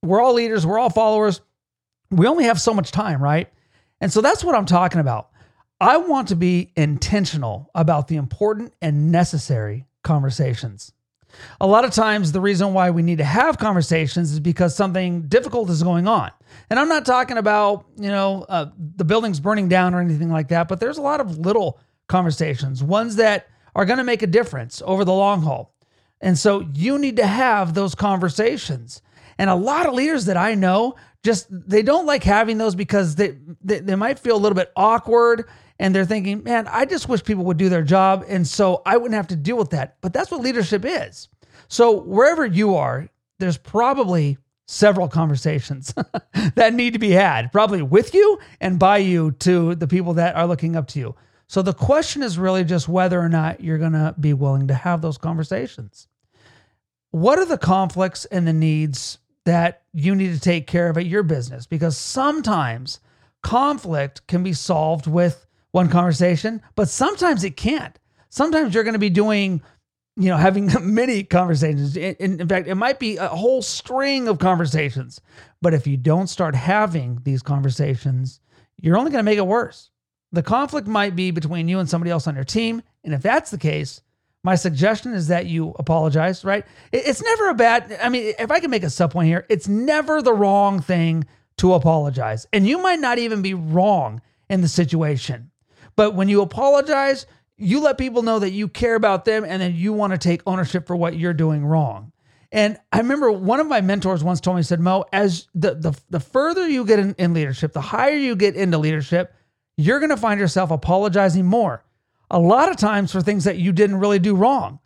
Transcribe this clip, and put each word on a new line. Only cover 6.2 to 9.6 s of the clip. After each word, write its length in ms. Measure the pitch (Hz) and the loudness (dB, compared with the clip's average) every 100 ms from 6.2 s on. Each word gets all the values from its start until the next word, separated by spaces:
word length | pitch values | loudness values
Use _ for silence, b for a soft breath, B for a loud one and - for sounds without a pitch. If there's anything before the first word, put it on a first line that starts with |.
| 208 | 0
to 80 | 175 | 0
be 360 | 180 180 180 - | 2 0 -2 -2
intentional 960 | 151 143 - 202 180 156 120 101 143 | -2 -2 -2 -2 0 -4 -6 -8 -8
about 340 | 175 160 156 139 | 0 2 0 -2
the 100 | 160 | -4
important 560 | 135 - 208 214 233 _ | -4 -2 -2 -2 -8 _
and 300 | 160 147 151 | -2 0 2
necessary 760 | 170 175 156 - 123 | 2 2 -2 -4 -4